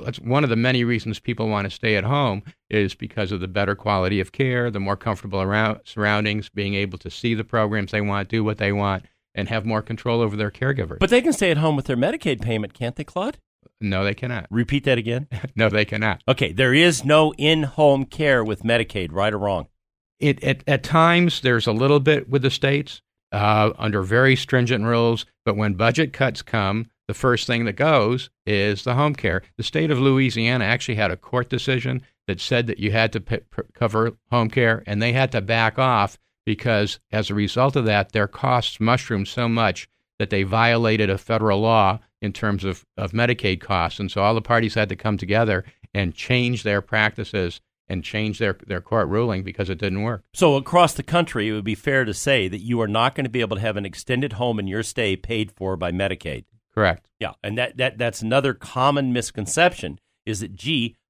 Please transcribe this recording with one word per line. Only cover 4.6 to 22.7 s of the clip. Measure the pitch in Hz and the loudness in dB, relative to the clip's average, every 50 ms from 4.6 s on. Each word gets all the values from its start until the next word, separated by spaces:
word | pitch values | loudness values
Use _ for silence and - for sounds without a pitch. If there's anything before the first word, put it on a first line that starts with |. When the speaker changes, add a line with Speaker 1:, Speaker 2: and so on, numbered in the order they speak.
| 120 120 | -2 -2
Speaker 1:
the | 107 101 | -2 -4
more | 98 98 101 | -2 -2 -4
comfortable | - - 113 104 92 - 98 95 95 | -2 -2 -4 -4 -4 -6 -6 -4 -2
around, | 95 95 101 107 110 107 107 - - | 0 0 2 2 2 0 -2 -4 -10
surroundings, | - - 107 104 104 104 104 104 107 104 107 101 | -12 -6 -2 0 2 2 2 0 0 -2 -2 -6
being | - - 101 98 98 101 | -6 -6 -6 -4 -2 -2
able | 98 101 95 92 92 | -2 -2 -4 -6 -10
to | - 95 | -14 -14
see | - - - 117 113 | -10 -6 -2 -2 -2
the | 107 110 | -2 -2
programs | - - 113 110 104 107 107 98 - | -2 0 0 0 0 0 -2 -2 -2
they | - 107 | -2 -2
want, | 104 104 101 101 98 - | -2 0 -2 -2 -2 -2
do | - 113 | -2 0
what | 104 110 107 | 0 0 0
they | - 101 101 | 0 0 0
want, | 101 101 101 98 95 92 - - _ _ _ _ - | 0 0 0 0 0 -2 -6 -10 _ _ _ _ -8
and | - 98 87 | -6 -4 -2
have | 113 110 101 | -2 -2 -2
more | 113 110 110 | -2 -2 -2
control | 107 - 117 104 - 123 117 117 | -4 -6 -8 -6 -2 0 0 2
over | 117 107 101 | 2 0 0
their | 104 107 101 | -2 -4 -4
caregivers. | - - 127 135 139 127 95 78 - - | -4 -2 -2 -2 -2 -2 -4 -6 -2 -2
Speaker 2:
But | 196 190 | 2 4
they | 240 247 | 4 4
can | 240 330 277 | 4 2 2
stay | - 202 180 | 2 2 2
at | 160 | 2
home | 147 160 160 151 | 2 2 2 2
with | 139 127 | 0 0
their | - 131 | -2 0
Medicaid | 120 131 180 311 330 - 170 135 107 | 0 0 0 0 -2 -2 -2 -2 -2
payment, | - 117 113 107 104 98 - | -2 -2 -2 -2 -4 -6 -8
can't | - 120 117 - | -6 -6 -6 -6
they, | - 147 | -8 -12
Claude? | - - 175 196 262 - - _ _ _ _ _ _ _ _ | -8 -6 -4 -4 -4 -6 -10 _ _ _ _ _ _ _ _
Speaker 1:
No, | 110 98 98 92 98 | -4 -2 0 0 0
they | 101 101 | -2 -2
cannot. | - - 120 123 107 - - | -4 -6 -6 -6 -8 -8 -2
Speaker 2:
Repeat | 98 117 117 - 139 143 135 | -2 -2 0 2 0 0 2
that | 139 127 | 0 0
again? | 117 110 117 117 127 123 - 120 - | 0 -2 -4 -6 -6 -6 -8 -10 -10
Speaker 1:
<laughs> | - - - | -10 -8 -2
No, | - 113 | 0 2
they | 104 98 107 104 | 2 2 2 0
cannot. | - 110 107 110 107 95 - _ | -2 -2 -2 -2 -2 -4 -2 _
Speaker 2:
Okay, | - - - 127 85 85 | -2 0 0 -2 -2 0
there | 104 135 123 127 | 0 2 4 4
is | 151 170 175 160 123 135 | 4 4 4 4 2 2
no | 139 151 156 156 151 - | 4 6 6 6 4 2
in-home | - 139 151 160 156 151 135 - - 151 143 139 135 135 | 0 2 2 2 2 0 -2 0 2 4 4 4 2 0
care | - - - 156 143 135 123 110 | -4 -4 -2 2 2 2 2 2
with | 110 104 - - | 0 -4 -2 0
Medicaid, | 113 117 117 110 - - 101 90 78 | 0 2 2 0 -2 -4 -6 -6 -4
right | 78 95 101 107 104 | -2 0 0 0 0
or | 101 | 0
wrong? | 101 101 98 85 73 - _ _ _ _ _ _ _ _ _ _ | 0 0 0 -2 -4 -8 _ _ _ _ _ _ _ _ _ _
Speaker 1:
It, | 143 143 135 - | 0 0 0 0
at, | - 135 139 - - | 0 -2 -2 -2 0
at | - 143 131 - | 0 0 0 0
times, | - 160 165 165 170 170 175 175 170 - - | 2 4 4 6 6 6 4 4 2 0 0
there's | - 127 120 113 - | 0 2 2 2 2
a | 117 107 | 0 0
little | 113 131 139 147 147 | 2 4 4 4 4
bit | 135 156 151 139 131 113 | 4 4 2 2 0 0
with | 135 139 123 | -2 0 0
the | 135 | 0
states, | - - - 139 | 0 0 0 0